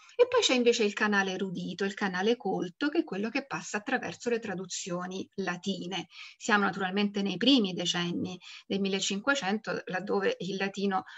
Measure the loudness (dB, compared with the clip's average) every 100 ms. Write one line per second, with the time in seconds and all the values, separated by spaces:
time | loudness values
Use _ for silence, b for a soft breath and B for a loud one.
0 | B 4 4 6 4 6 6 6 4 2
1 | 2 4 2 0 -4 -4 -6 -4 -4 -2
2 | -2 0 2 2 0 -2 -4 -4 -2 0
3 | -2 -2 -2 -4 -4 -6 -6 -6 -2 -4
4 | -4 -8 -2 -2 -2 -6 -6 -8 -6 -6
5 | -6 -8 -8 -6 -4 -4 -4 -4 -6 -8
6 | -8 B B B 0 2 2 0 -2 0
7 | 0 0 -2 2 4 6 4 0 -2 0
8 | -2 -2 -4 -8 B B -4 -2 0 0
9 | 0 0 0 0 0 -2 -2 -6 -4 -6
10 | -2 0 2 0 -2 -2 -4 -2 0 0
11 | B